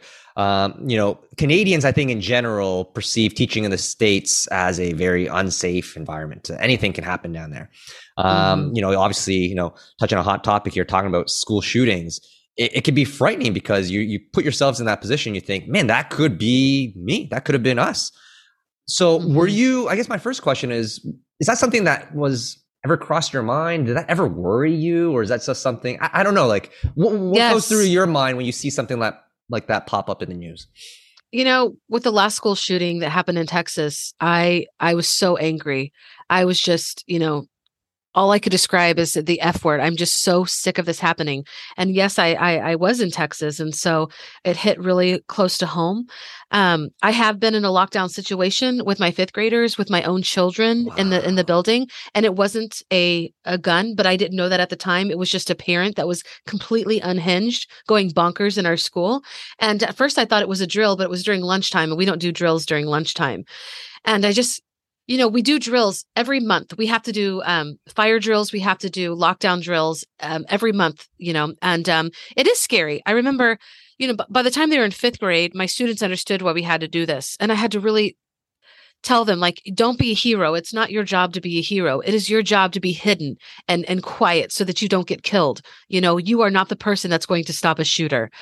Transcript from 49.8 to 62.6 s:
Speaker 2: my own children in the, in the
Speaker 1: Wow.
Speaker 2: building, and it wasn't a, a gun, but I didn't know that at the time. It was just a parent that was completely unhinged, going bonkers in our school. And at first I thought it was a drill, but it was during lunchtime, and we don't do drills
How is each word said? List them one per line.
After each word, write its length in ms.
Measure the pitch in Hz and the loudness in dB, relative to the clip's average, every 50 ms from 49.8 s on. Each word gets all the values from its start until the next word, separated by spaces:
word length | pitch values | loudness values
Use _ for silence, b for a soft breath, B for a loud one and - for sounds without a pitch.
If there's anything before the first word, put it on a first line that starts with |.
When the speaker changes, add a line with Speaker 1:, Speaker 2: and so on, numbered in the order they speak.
| 202 196 | -2 0
Speaker 2:
my 140 | 196 175 - | 0 0 0
own 180 | 160 180 185 180 | 0 0 0 -2
children 640 | - - 202 180 185 180 - 220 226 233 240 240 226 - - | -2 0 2 2 2 2 2 2 2 2 0 -2 -2 -2 -2
in 100 | 196 190 | 0 2
the, 160 | 185 180 - | 2 0 0
in 100 | 180 190 | 0 0
the 60 | 185 175 | 2 2
Speaker 1:
Wow. 40 | |
Speaker 2:
building, 420 | 180 170 175 180 220 226 247 262 247 B B B B B | 2 2 2 4 2 2 0 0 -4 B B B B B
and 120 | 208 220 | 2 2
it 80 | 220 185 | 2 2
wasn't 480 | 196 196 202 208 226 226 214 - - - - 190 | 2 0 0 0 -4 -6 -8 -10 -12 -4 0 2
a, 400 | 180 175 175 175 170 165 - - _ - | 2 4 4 2 0 -2 -6 -10 _ -6
a 100 | 170 180 | -4 -4
gun, 380 | 180 - 185 170 175 208 233 220 | -2 2 2 2 2 2 0 0
but 120 | 196 196 | 0 2
I 100 | 185 185 | 2 2
didn't 200 | 185 196 170 185 | 2 0 -2 0
know 140 | 185 180 185 | 0 0 2
that 100 | 185 180 | 2 2
at 80 | 180 180 | 0 0
the 80 | 180 | -4
time. 340 | - - 190 175 180 196 202 | -4 -2 0 0 0 0 0
It 60 | 156 175 | -2 -2
was 120 | 185 175 | -2 -2
just 180 | - 185 - - | -2 -2 -2 -4
a 40 | 175 | -4
parent 420 | - - - 175 175 180 208 208 | -2 -2 0 0 2 0 0 0
that 100 | - 156 | -2 -2
was 160 | 175 175 170 - B B B B | -2 -2 -4 -6 B B B B
completely 540 | - - 196 - - 226 226 214 190 220 202 | -8 -8 -8 -4 0 0 0 2 2 0 0
unhinged, 720 | - 180 180 185 165 185 180 180 208 240 240 - - - B B B | 0 0 -2 0 0 0 0 2 0 0 -2 -4 -8 -12 B B B
going 240 | B 220 208 196 180 | B 2 2 2 2
bonkers 480 | 151 180 170 175 170 - 202 208 190 208 | 2 2 2 2 2 0 0 0 0 0
in 80 | 180 | 0
our 100 | 170 170 | 0 0
school. 460 | 165 - - - 180 175 202 247 277 277 B B B B B B B | 0 -2 -4 -2 -2 0 0 0 -2 -4 B B B B B B B
And 240 | 220 214 208 202 220 | 0 0 0 0 0
at 140 | - - | -2 0
first 220 | - 262 285 - 277 | 0 0 0 2 0
I 80 | 233 | 0
thought 160 | - 226 208 202 | 2 2 2 2
it 60 | 190 | 0
was 120 | 190 185 | -2 -2
a 60 | 196 | -4
drill, 300 | 165 - 208 220 208 196 | -2 0 2 2 2 2
but 80 | 180 190 | 2 -2
it 60 | 170 | -2
was 120 | 180 180 180 | -4 -4 -2
during 160 | 208 202 185 | 0 0 0
lunchtime, 500 | 180 180 190 190 190 - - 180 160 156 | 0 0 0 0 0 0 0 0 0 2
and 60 | 156 165 | 0 0
we 60 | 190 | 0
don't 160 | 196 175 165 | 0 0 0
do 120 | 170 175 165 | -2 -4 -2
drills 340 | - 175 165 160 165 | 0 2 2 2 0